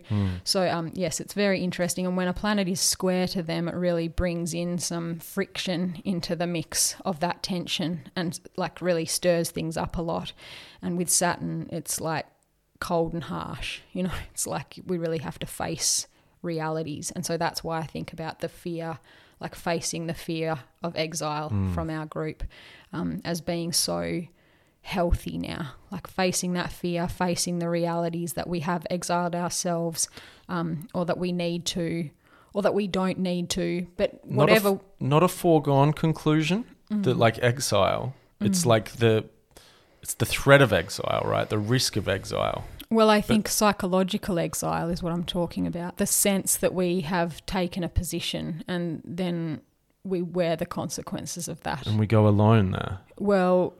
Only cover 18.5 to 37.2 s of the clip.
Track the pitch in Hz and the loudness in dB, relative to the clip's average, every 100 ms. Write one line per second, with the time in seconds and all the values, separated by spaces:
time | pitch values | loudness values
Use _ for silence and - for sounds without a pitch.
18.5 | - 180 165 165 143 - - _ _ 165 | -8 -8 -6 -6 -10 -16 -20 _ _ -14
19.5 | - 180 165 - 165 160 143 - 165 160 | -6 -2 -2 -2 -4 -6 -6 -6 -2 -2
20.5 | 151 - _ 170 160 160 165 156 151 151 | -4 -8 _ -6 -4 -4 -4 -4 -4 -2
21.5 | 101 95 175 160 156 156 156 156 - - | 0 0 0 -2 -4 -6 -6 -6 -6 -10
22.5 | - - - - - 175 165 - 170 165 | -10 -20 -20 -10 -6 -4 -4 -4 -4 -4
23.5 | 170 170 - - 170 170 165 165 _ _ | -4 -2 -2 0 -2 -2 -4 -6 _ _
24.5 | _ _ _ - 180 175 - 175 165 - | _ _ _ -6 -2 2 0 -2 -6 -6
25.5 | 165 143 - - 180 - - 185 180 180 | -6 -8 -12 -14 -14 -8 0 0 0 -2
26.5 | 180 160 - 175 170 175 - 180 170 180 | -2 -4 -6 -4 -2 -4 -2 -2 0 -2
27.5 | 175 170 170 170 170 170 170 170 - - | -2 0 0 0 0 -2 -2 -4 -6 -4
28.5 | 175 156 170 - 180 - 175 175 175 175 | -4 -2 -2 -2 -4 -2 0 0 -2 -2
29.5 | - 180 170 170 165 - - - - - | -2 -2 0 -2 -2 -6 -6 -20 -20 -8
30.5 | 180 165 160 - 185 175 165 180 175 170 | -4 -2 -4 -4 -2 -2 0 -2 -2 -2
31.5 | 175 170 190 165 170 151 - _ - _ | -2 -4 -2 -2 -2 -4 -10 _ -20 _
32.5 | 202 190 196 208 185 185 - 180 180 175 | 0 2 2 0 0 0 0 0 -2 -2
33.5 | 185 170 175 180 - 202 - - 131 147 | -4 -2 -2 -6 -2 -2 -2 -2 2 6
34.5 | 220 202 196 - - 131 151 180 - 175 | 6 6 0 -6 -6 2 4 4 4 4
35.5 | 160 143 139 147 151 160 151 156 156 156 | 6 6 6 6 4 0 2 2 4 4
36.5 | 202 254 - _ 214 190 120 | 0 -2 -16 _ 0 2 6